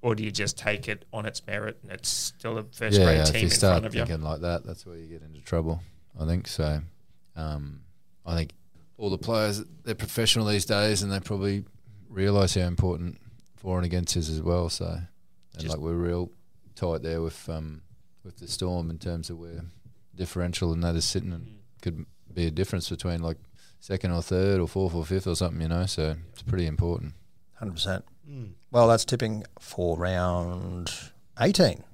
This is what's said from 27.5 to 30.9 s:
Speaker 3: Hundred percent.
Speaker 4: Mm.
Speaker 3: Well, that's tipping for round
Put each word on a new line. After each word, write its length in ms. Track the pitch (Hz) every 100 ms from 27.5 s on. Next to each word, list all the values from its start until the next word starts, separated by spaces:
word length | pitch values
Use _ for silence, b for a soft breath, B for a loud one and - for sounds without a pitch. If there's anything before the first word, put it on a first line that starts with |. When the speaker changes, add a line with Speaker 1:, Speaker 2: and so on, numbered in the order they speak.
Speaker 3:
Hundred 180 | - 110
percent. 320 | 82 104 95 - - 147
Speaker 4:
Mm. 220 | 139 107 87 -
Speaker 3:
Well, 180 | 120 117
that's 160 | 113
tipping 400 | - 120 110 107 - -
for 360 | - - 87 82
round 960 | 87 92 90 87 87 90 92 90 85